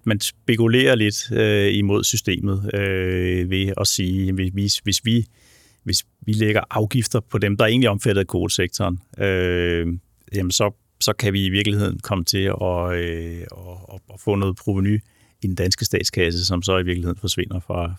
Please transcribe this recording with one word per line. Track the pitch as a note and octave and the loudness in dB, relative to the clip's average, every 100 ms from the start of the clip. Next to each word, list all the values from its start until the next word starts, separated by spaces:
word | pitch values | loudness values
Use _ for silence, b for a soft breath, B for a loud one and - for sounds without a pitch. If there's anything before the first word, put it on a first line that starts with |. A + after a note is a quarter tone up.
man | A2 G#2 | 0 -2
spekulerer | - - - A2+ A#2 B2 C3 | -2 -4 0 2 4 4 6
lidt, | A#2+ G#2 - - | 4 2 0 -2
øh, | A2 G#2+ G#2 G2+ | 2 4 4 4
imod | G2+ G2+ G#2 | 2 2 2
systemet, | - G#2+ - F#2 G2+ G2 G2+ | 0 -2 -2 -2 0 -2 -2
øh, | G2+ G2 F#2+ F#2 F2+ F2+ F2+ F2+ | -2 -2 0 0 0 0 0 0
ved | F#2+ G2 F#2+ | 0 0 0
at | G2+ | -2
sige, | - F2+ F#2+ F#2+ | 0 0 0 0
hvis, | F#2+ F#2 | 0 -2
hvis, | F#2+ G2+ - | -2 -2 -2
hvis | G#2 F#2+ | -2 -2
vi, | A2+ A#2 G2+ b b b b b | 2 0 0 b b b b b
hvis | - F#2+ - _ - | -6 -4 -6 _ -4
vi | |
lægger | G#2+ G#2+ G#2 - | 0 2 2 0
afgifter | - G#2 C3 - A2+ | -2 0 0 0 -2
på | - G#2+ | -2 -2
dem, | G2+ G2+ | 0 2
der | |
egentlig | A2 B2 A#2 | 4 4 2
er | |
omfattet | G2+ A#2+ G2 | 2 2 2
af | F#2 | 0
kvotesektoren, | F2+ F2+ - F2+ - F#2 F2+ - - | 0 0 0 -2 -2 -2 -4 -8 -4
øh, | G2 F#2 F2+ F2 F2 E2+ E2+ F2+ - _ - | 0 0 0 0 0 0 -2 -4 -10 _ -8
jamen | G2+ F2+ | -4 -2
så, | - G#2 - _ - | 0 0 -2 _ -6
så | - | -4
kan | G#2+ G#2 | 0 0
vi | G2 | 2
i | F#2+ | 2
virkeligheden | G2 G#2 G2+ G2 F2+ | 2 2 2 0 -2
komme | - F#2+ | -4 -4
til | E2 G2 F#2+ F#2+ | 0 0 0 -2
at, | F#2 F2 F2 | -2 -2 -2
øh, | F2 F2 E2 E2+ E2+ | -2 -4 -6 -8 -10
at, | F2 F2+ F2+ F2+ F2+ | -12 -16 -16 -18 -18
at, | F#2+ - | -20 -20
at | G2 | -8
få | - | -2
noget | G2 G2 F#2 | 0 0 -2
provenu | - G2 G2 G#2+ - b b b | -2 0 2 0 -2 b b b
i | G2 | -4
den | |
danske | F2+ F2+ - | 0 0 0
statskasse, | A2+ F#2 - - E2+ E2+ | 0 -2 -2 0 0 0
som | F#2 F2 | -2 -2
så | F2+ F#2 | 0 0
i | |
virkeligheden | F2+ F2+ F2 F2 | 0 -2 -2 -4
forsvinder | F#2+ - F2+ F#2 | -4 -4 -4 -6
fra, | - F2+ E2+ | -6 -4 -6